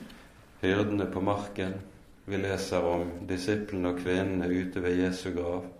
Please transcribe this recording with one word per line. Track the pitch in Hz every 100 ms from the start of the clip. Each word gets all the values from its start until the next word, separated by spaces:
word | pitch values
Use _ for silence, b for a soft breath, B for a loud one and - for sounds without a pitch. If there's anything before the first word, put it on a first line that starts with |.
| - B B B - -
hyrdene | 92 98 104 101 92
på | 98
marken, | 98 101 - - 95 98 - - - - -
vi | 98
leser | 98 95 - 90
om | 85 87 87 85 90
disiplene | 92 101 104 104 95 90
og | 90
kvinnene | 90 90 98 92 87
ute | 90 92 92
ved | 90 90
Jesu | 90 90 92
grav. | 87 87 90 87